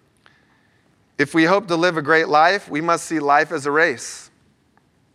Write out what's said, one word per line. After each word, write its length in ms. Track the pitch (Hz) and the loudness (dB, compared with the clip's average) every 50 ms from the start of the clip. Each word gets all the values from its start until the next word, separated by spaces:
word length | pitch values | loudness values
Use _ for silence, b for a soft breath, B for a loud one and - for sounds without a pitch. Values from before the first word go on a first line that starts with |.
| _ _ _ _ b b b b b b b b b b b b b b b _ _ _ _ - | _ _ _ _ b b b b b b b b b b b b b b b _ _ _ _ -4
if 160 | 143 135 - | -4 0 2
we 100 | 165 160 | 2 2
hope 240 | 165 190 202 220 175 | 4 2 0 0 -2
to 80 | 170 | -2
live 220 | 165 170 180 170 160 | 0 0 0 -2 -2
a 40 | 151 | 0
great 260 | 139 160 160 160 - | 0 2 2 2 2
life, 420 | 151 151 160 175 196 202 - - | 2 4 4 4 2 0 -4 -6
we 100 | 143 147 | -8 -4
must 240 | 165 170 170 156 - | -2 -2 -2 -2 -2
see 140 | - 170 156 | -4 -6 -4
life 340 | 143 143 143 147 160 156 175 | 0 2 2 2 2 0 -4
as 140 | 151 135 | -6 -4
a 40 | 147 | -2
race. 600 | 143 156 165 170 120 113 - - - - - - _ _ _ _ _ _ _ _ _ _ _ _ _ _ _ _ _ | 0 2 2 2 0 -4 -8 -14 -16 -16 -20 -20 _ _ _ _ _ _ _ _ _ _ _ _ _ _ _ _ _